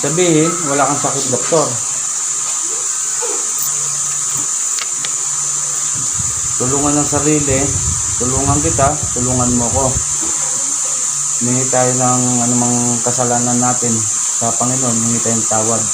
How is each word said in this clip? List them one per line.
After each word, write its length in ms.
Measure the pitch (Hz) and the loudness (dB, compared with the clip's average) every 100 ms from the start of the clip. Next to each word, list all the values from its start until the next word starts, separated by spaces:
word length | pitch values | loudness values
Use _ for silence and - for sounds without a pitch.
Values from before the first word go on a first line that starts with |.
Sabihin, 480 | 143 160 180 156 160 170 156 | 0 2 4 6 4 0 0
wala 200 | 139 139 | 2 2
kang 80 | 143 | 2
sakit, 260 | 143 135 120 | 0 -2 -2
doktor. 340 | 123 - 165 135 - - - - - - - - - - - - - - - 480 - - - - - - - - - - - - - - - - - - - - - - - - - - - - - - - - - | -2 2 2 2 -2 -4 -4 -4 -4 -4 -4 -4 -4 -4 -4 -4 -4 -4 -2 -2 -2 -2 -2 -2 -2 -2 -2 -2 -2 -2 -2 -2 -2 -2 -2 -4 -4 -4 -4 -4 -4 -4 -4 -4 -4 -4 -4 -4 -2 -4 -2 -2 -2
Tulungan 400 | 127 143 147 147 | 0 0 2 0
ng 120 | 143 | 0
sarili. 520 | 143 147 151 143 135 143 - - - - - | 0 2 2 2 0 2 0 0 -2 -2 -2
Tulungan 400 | 123 131 139 139 | 0 0 2 2
kita. 240 | 165 - 139 151 - 123 | 2 2 2 2 -2 -2
Tulungan 360 | 123 127 123 123 | 0 2 2 2
mo 80 | 117 | 2
ko. 140 | 123 135 - - - - - - - - - - - - - - - | 2 2 0 0 -2 -2 -2 -2 -2 -2 -2 -2 -2 -2 -2 -2 0
Humingi 240 | 120 123 127 | 0 0 2
tayo 240 | 123 127 127 | 2 2 2
ng 220 | 127 123 123 123 120 | 2 2 2 2 2
anumang 280 | 123 120 123 120 120 | 2 2 2 2 0
kasalanan 560 | 120 120 123 120 123 123 | 0 0 2 2 2 2
natin 320 | 123 123 120 113 110 - - - | 2 2 0 0 0 -2 -2 0
sa 120 | 117 110 | 0 0
Panginoon. 400 | 120 131 127 113 | 0 0 0 0
Humingi 240 | 117 117 | 0 0
tayo 160 | 113 113 | 0 0
ng 120 | 110 | 2
tawad. 320 | 110 110 113 113 | 0 2 2 0